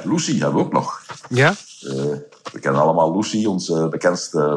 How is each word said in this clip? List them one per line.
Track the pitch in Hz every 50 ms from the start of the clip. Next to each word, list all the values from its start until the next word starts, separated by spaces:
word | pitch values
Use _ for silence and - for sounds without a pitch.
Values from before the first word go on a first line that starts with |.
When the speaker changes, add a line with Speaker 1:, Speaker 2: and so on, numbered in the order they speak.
| -
Speaker 1:
Lucy | - 160 175 - - - -
hebben | - - 69 80
we | -
ook | - -
nog. | 131 131 - - - - - - - - -
Speaker 2:
Ja? | 127 123 139 165
Speaker 1:
Eh, | 208 - - - - - - 139 135 135 71 73 73 71 - - - - - - -
we | -
kennen | - 71 69 71
allemaal | 76 82 82 82 80 78 82
Lucy, | 101 107 - - 107 107
onze | 107 95 90 - - 85 80 80 80
bekendste | 76 - - 90 90 90 - - - 80 73 73 76